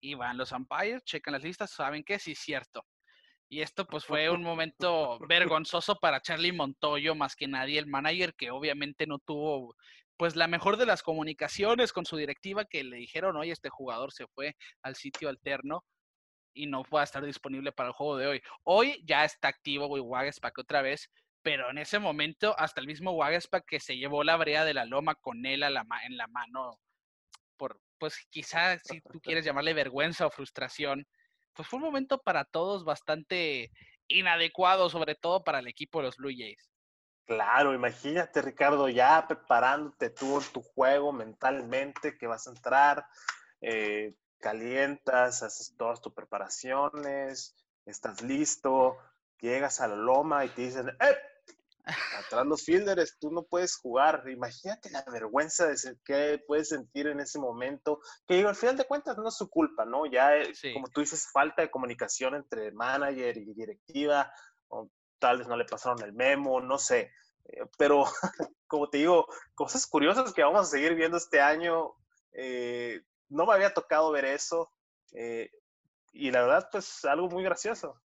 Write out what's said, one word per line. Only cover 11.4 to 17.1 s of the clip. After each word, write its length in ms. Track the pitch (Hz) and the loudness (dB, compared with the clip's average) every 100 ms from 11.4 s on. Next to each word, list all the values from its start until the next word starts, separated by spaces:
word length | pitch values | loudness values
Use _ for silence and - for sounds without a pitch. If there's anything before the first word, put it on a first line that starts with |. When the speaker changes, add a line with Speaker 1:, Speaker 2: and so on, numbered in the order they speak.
| 147 - 202 233 233 | -6 -2 0 2 2
Speaker 1:
con 120 | - 165 | -2 -6
su 120 | 160 | -6
directiva, 480 | 147 143 190 196 208 | -6 -6 -8 -6 -6
que 180 | 160 | -6
le 140 | 135 123 | -8 -12
dijeron, 400 | 120 160 185 160 | -10 -4 -2 -2
"Oye, 140 | 160 | -4
este 180 | 165 143 | -6 -10
jugador 420 | - 131 117 135 | -10 -8 -6 -6
se 160 | - 120 | -10 -16
fue 220 | - 139 - - _ | -8 -8 -8 -20 _
al 120 | 131 131 | -12 -10
sitio 340 | 139 135 151 | -12 -8 -8
alterno 560 | 131 - 143 139 165 _ _ _ _ _ _ _ | -6 -6 -6 -4 -8 _ _ _ _ _ _ _
y 140 | - 147 | -12 -6
no 160 | 135 | -6
va 180 | 131 151 | 0 2
a 20 | |
estar 200 | 143 | 2